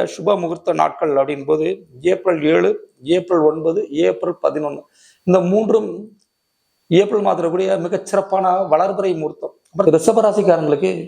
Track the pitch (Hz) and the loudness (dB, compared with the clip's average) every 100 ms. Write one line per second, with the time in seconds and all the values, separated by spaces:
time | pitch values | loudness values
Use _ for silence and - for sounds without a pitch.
0 | 175 - 180 190 170 170 - 156 156 - | 0 -2 -2 0 -2 -4 -2 0 0 0
1 | 160 139 135 139 139 156 165 196 - 127 | -2 0 0 -4 -2 0 -2 -6 -12 -6
2 | 165 190 185 165 151 175 190 214 - _ | -2 0 0 0 2 2 2 -2 -8 _
3 | 131 180 175 175 151 160 160 185 202 143 | -2 -2 2 2 2 2 -2 -2 -2 0
4 | 180 - 180 175 147 151 147 143 - _ | 0 0 -4 -2 -2 -2 -6 -8 -14 _
5 | _ _ 185 185 180 208 220 226 202 175 | _ _ 0 2 2 0 2 0 0 -10
6 | 220 _ _ _ _ _ _ _ - 170 | -16 _ _ _ _ _ _ _ 0 2
7 | 202 214 196 175 170 185 190 190 170 190 | 2 0 0 0 -2 -2 -2 -2 -2 -6
8 | - 202 190 190 185 185 143 156 196 190 | -2 -4 -2 0 0 0 2 2 2 -2
9 | 190 160 156 - - - _ 160 175 160 | -2 -2 -6 -8 -14 -16 _ 0 2 4
10 | 226 220 214 208 180 165 151 143 185 170 | 4 4 2 2 2 2 2 0 0 -4